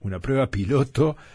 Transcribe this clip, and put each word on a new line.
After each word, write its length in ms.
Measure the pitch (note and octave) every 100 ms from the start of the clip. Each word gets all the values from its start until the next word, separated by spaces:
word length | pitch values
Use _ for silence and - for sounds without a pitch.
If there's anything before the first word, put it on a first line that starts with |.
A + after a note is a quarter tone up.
una 200 | G2 F2+
prueba 280 | C3+ C3+ C3
piloto 680 | G2+ F#2 C#3 C3+ - D#3 D3 -